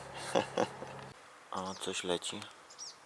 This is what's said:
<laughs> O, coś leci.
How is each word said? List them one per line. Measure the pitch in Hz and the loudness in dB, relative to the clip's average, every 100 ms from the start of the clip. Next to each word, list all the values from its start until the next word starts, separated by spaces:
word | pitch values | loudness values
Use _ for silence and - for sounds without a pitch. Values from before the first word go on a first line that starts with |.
| - - - | -2 -6 4
<laughs> | - - - - - - - - - - - - | 6 6 4 4 2 -8 -8 -10 -12 -16 -16 -4
O, | 95 92 | -2 -2
coś | 95 - 92 | -2 0 0
leci. | 90 85 - 104 104 - - - - - | 4 4 4 -2 -6 -10 -16 -10 -10 -10